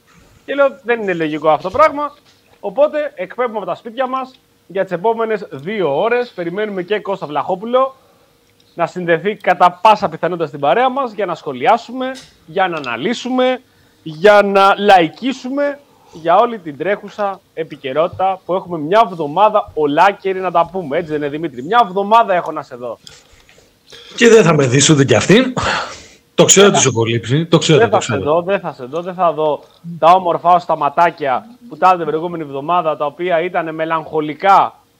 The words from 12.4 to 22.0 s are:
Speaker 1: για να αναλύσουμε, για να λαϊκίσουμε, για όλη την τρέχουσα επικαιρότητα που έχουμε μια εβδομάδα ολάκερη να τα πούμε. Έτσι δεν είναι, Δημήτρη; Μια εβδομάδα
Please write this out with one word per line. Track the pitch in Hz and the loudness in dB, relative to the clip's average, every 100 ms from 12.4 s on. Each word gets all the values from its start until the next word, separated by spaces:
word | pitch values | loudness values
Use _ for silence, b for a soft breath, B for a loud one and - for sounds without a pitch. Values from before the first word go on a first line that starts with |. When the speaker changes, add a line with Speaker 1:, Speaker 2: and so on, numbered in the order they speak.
| - | -10
Speaker 1:
για | 165 185 | -4 -2
να | 160 | -4
αναλύσουμε, | 135 113 175 233 240 254 254 254 _ _ _ _ | -6 -4 -4 -4 -4 -2 0 -2 _ _ _ _
για | 160 156 202 208 | -18 0 6 6
να | 202 196 196 202 | 6 4 4 4
λαϊκίσουμε, | 202 190 160 - 254 - 254 277 285 285 _ _ _ | 6 6 4 -2 -8 -6 -6 -4 -4 -6 _ _ _
για | 170 165 185 | -6 2 4
όλη | 240 226 | 2 -2
την | 165 135 | -10 -6
τρέχουσα | 170 196 202 - 202 190 _ | -4 -4 -6 -6 -6 -6 _
επικαιρότητα | - 160 151 135 139 175 180 190 185 | -12 -12 -10 -6 -2 -2 -2 -2 -4
που | - | -4
έχουμε | 185 175 170 | -6 -4 -8
μια | 151 208 226 | 0 2 2
εβδομάδα | 175 147 160 214 208 202 | 0 -4 2 2 2 -2
ολάκερη | 156 151 147 190 196 190 185 | -2 0 4 2 2 -4 -4
να | 185 | -2
τα | 170 165 | 0 0
πούμε. | 190 156 151 | -4 -6 -6
Έτσι | 165 | -4
δεν | 151 | -4
είναι, | 147 | -4
Δημήτρη; | 151 165 120 | -6 -8 -8
Μια | 139 233 | -2 0
εβδομάδα | 214 185 | 0 -2